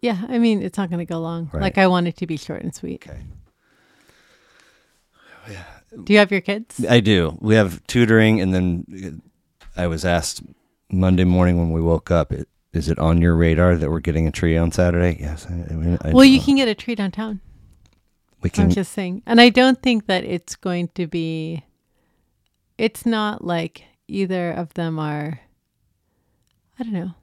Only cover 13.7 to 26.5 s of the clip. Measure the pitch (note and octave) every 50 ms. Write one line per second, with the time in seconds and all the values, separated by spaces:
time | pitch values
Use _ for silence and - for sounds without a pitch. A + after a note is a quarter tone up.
13.7 | F2 E2 D2+ D2 D#2+ E2 D2+ F2+ D#2 D#2+ D#2+ D#2+ - - - E2+ D#2+ E2 E2+ E2+
14.7 | E2 - F2+ F2 F2 E2+ F2 F2 E2 D2 C#2 D2 D2+ D2+ - - F2 F2 F2 D2+
15.7 | D#2+ D#2+ D#2+ E2+ F2 - - D#2 - B3+ C4+ C4+ C4 C4 - C#4 C#4 C4+ C4+ A#3
16.7 | G#3 - - - A#3 G#3 G3+ F#3+ - - A3 A3 G#3+ F#3+ - - - - - -
17.7 | _ _ _ _ _ _ _ _ _ _ _ _ _ _ - F3+ - - F#3+ E3+
18.7 | - G3+ F#3 - - - F#3+ F3+ F3+ G3 - - A#3 A#3 A#3+ B3 G#3 B3 B3+ C4
19.7 | C4 B3+ - C4 A#3+ A3 - - G3 F3+ - - F3 F3 _ - - _ _ F#3+
20.7 | F3+ F3 F3 E3+ _ - F3+ D#3+ - E3+ E3 D#3+ D#3+ D#3+ D#3 D#3+ E3 D#3 - _
21.7 | _ _ _ _ _ _ _ _ _ _ _ _ _ _ _ _ _ _ _ _
22.7 | _ - A3+ A3+ A3 - - A#3 A3+ A3 G#3+ G#3 G#3 - - F3 F3 E3+ E3 E3
23.7 | _ - - _ _ _ _ - - G3 G3 F3+ F#3 F3+ F3 F3 D#3+ - F3 D3+
24.7 | _ - E3+ E3 D#3+ D#3 D#3 D3+ D3+ D3+ D3 D3+ E3 - _ _ _ _ _ _
25.7 | _ _ _ _ _ _ _ _ _ _ _ _ _ _ _ _